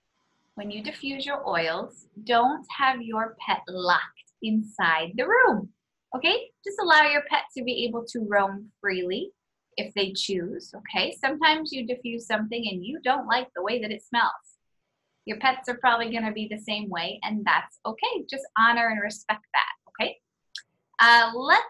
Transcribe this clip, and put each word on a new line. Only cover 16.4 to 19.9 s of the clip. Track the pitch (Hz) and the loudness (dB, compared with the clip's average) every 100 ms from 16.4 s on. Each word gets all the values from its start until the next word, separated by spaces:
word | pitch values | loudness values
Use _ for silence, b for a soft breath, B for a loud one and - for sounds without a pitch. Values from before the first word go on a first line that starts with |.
| 214 | -8
the | 214 | -8
same | 220 214 208 | -6 -6 -6
way, | 170 175 - | -6 -6 -6
and | 190 214 196 | -4 -2 2
that's | 160 - - - | 2 0 -8 -10
okay. | - 453 415 - | -4 -4 -4 -6
Just | 269 269 - | -10 -4 4
honor | 233 233 233 | 4 4 2
and | 214 | 0
respect | 208 214 - 214 _ | -6 -6 -6 -6 _
that, | - - - | -2 -2 -6
okay? | _ | _